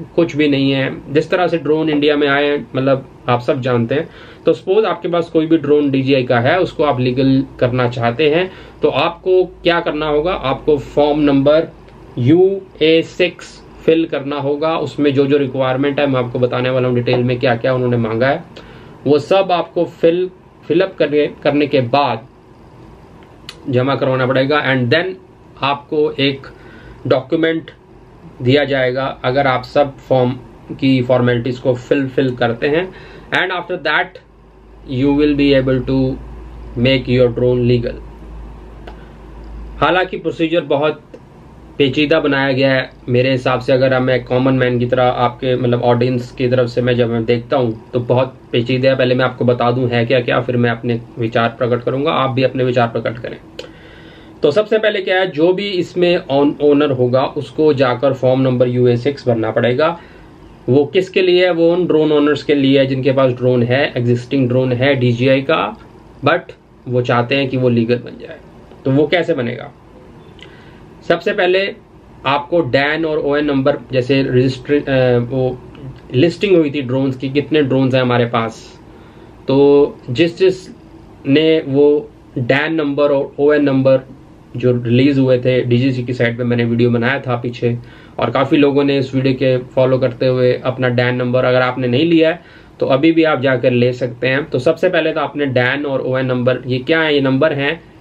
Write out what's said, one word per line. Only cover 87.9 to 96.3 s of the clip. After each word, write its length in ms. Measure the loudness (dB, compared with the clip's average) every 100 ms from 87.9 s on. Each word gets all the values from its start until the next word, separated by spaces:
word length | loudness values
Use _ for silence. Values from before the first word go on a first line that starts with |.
| -20 -16 -6
और 120 | -2
काफ़ी 260 | 0 0 4
लोगों 280 | 4 2
ने 140 | 2 0
इस 160 | -2
video 200 | -2 0
के 240 | 0 0 0
फॉलो 400 | -2 0 2 2
करते 280 | 0 0 0
हुए 340 | 2 2 0
अपना 240 | -4 -2 -2
डैन 260 | 0 0
नंबर, 300 | 0 -2 0
अगर 180 | 2 2
आपने 260 | 0 -2 -2
नहीं 160 | 0
लिया 260 | 2 4 2
है 100 | 0 -8 -20 -20 -6
तो 60 | 0
अभी 260 | 2 4
भी 120 | 4
आप 160 | 2 2
जाकर 300 | 0 0 2
ले 220 | 2 2
सकते 360 | 0 -6 -4 -2
हैं। 160 | -2
तो 140 | -2 -2
सबसे 300 | 0 0 0
पहले 240 | 0 0
तो 80 | -2
आपने 260 | -4 -4 -2
डैन 400 | 0 0 0 -4
और 140 | -4
ओएन 260 | -2 -2
नंबर, 360 | -2